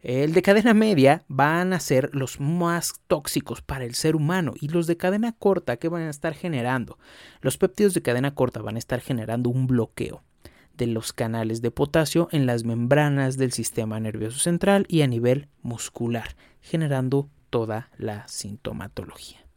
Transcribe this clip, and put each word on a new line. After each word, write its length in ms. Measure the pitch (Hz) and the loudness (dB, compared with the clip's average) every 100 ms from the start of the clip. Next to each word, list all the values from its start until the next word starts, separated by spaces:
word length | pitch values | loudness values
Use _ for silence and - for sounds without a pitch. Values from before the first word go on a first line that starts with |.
El 320 | - 127 151 | -4 -2 4
de 80 | 175 | 4
cadena 320 | 185 202 226 | 6 6 8
media 500 | 214 220 170 131 160 _ | 6 6 6 6 6 _
van 440 | 135 143 165 185 | 2 2 4 0
a 80 | 180 | -2
ser 340 | - 131 135 | 2 0 2
los 260 | 143 131 - | -4 -6 -4
más 600 | 143 175 170 170 - - _ | -2 0 0 0 -4 -10 _
tóxicos 560 | 156 147 156 - - | -2 -2 -6 -6 -12
para 240 | - 135 123 | -8 -8 -6
el 80 | |
ser 200 | 123 156 | -2 0
humano. 380 | 160 147 185 156 - | 2 0 0 -2 -4
Y 80 | 143 | -4
los 180 | 170 165 | -2 0
de 120 | 170 | 0
cadena 340 | 180 208 233 | 0 0 -2
corta, 460 | 226 202 180 147 123 | 0 0 0 -2 -4
¿qué 100 | 165 | -4
van 140 | 170 | -4
a 80 | 160 | -6
estar 240 | 147 165 | -6 -8
generando? 640 | 151 180 143 120 131 113 - - - - - | -6 -4 -2 -2 -2 -4 -14 -20 -20 -20 -6
Los 160 | 131 - | -4 0
péptidos 380 | 190 - 202 | -2 2 2
de 80 | 175 | 2
cadena 320 | - 123 139 | 0 0 -2
corta 260 | 143 127 117 | 0 -2 -2
van 160 | 110 110 | -8 -8
a 40 | |
estar 200 | - 123 | -6 -6
generando 480 | - 123 107 117 123 | -4 -6 -4 -2 -2
un 180 | 123 127 | -2 0
bloqueo 560 | 123 110 - - - _ _ - _ _ - | 0 0 -6 -10 -10 _ _ -20 _ _ -6
de 120 | 120 | -4
los 260 | 113 - | -2 -6
canales 480 | - 113 113 110 113 | -4 -4 -2 -4 -2
de 80 | 117 | -4
potasio 580 | - 139 165 151 160 170 | -2 0 2 2 0 0
en 140 | 156 | 0
las 200 | 127 120 | 2 0
membranas 760 | 117 117 120 143 147 139 131 131 | -2 -2 2 4 4 2 0 0
del 140 | 131 | -2
sistema 460 | 123 113 - 110 110 | -2 -4 -4 -4 -4
nervioso 400 | 110 110 110 131 | -6 -6 -6 -4
central 460 | 175 175 196 202 196 | -2 2 4 4 4
y 100 | 165 | 2
a 60 | 139 | 2
nivel 420 | 117 120 139 143 _ | 2 2 2 -2 _
muscular, 760 | 120 117 - - 117 117 - - _ _ | -10 -8 -10 -6 -4 -4 -6 -18 _ _
generando 680 | - 160 156 131 127 139 143 _ _ | -6 -2 0 0 0 0 -2 _ _
toda 400 | 120 113 107 - - | -4 -2 -6 -8 -10
la 320 | 110 104 - | -8 -8 -12
sintomatología. 1160 | - 98 104 - 113 - - 98 - - - _ | -12 -12 -10 -10 -10 -10 -12 -14 -16 -20 -20 _